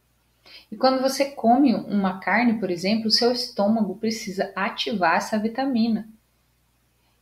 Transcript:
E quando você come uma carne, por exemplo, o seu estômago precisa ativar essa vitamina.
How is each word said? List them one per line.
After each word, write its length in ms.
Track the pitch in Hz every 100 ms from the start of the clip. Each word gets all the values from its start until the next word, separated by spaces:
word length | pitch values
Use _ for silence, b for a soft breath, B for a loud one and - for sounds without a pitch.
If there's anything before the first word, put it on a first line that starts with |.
| _ _ _ _ B B B
E 60 | 214
quando 240 | 262 262
você 240 | 262 - 277
come 500 | - 226 254 285 190
uma 440 | - 202 190 -
carne, 380 | 180 208 247 220
por 140 | 180
exemplo, 360 | 170 185 220 220
o 40 |
seu 220 | - 240
estômago 600 | 247 - - 202 226 185 180
precisa 540 | 220 220 190 180 - 185
ativar 640 | 220 - 262 208 165 185
essa 200 | 208 214
vitamina. 720 | 226 240 277 233 233 202 - - _ _ _ _ _ _ _ _ _ _